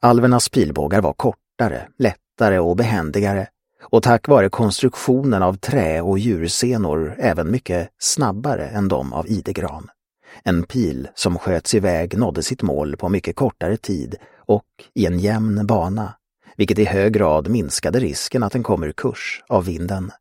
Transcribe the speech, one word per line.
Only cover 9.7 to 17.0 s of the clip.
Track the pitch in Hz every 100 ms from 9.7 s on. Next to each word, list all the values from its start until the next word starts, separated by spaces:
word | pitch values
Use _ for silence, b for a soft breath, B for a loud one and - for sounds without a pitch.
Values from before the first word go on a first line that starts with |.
| 80 82 _ _ _ B B
En | - 87
pil | 85 131 101 65 65
som | - 104 85
sköts | - 87 -
iväg | 110 98 87 87 90
nådde | 113 80
sitt | 78 131
mål | 98 71 73 71
på | 87
mycket | 95 - -
kortare | 131 - 85 110
tid | - 92 62 - b b
och | b 104 - _ -
i | - 95
en | 87
jämn | 101 110 110 104 104
bana, | 110 85 101 107 - _ _ b b
vilket | 101 98
i |
hög | 104 98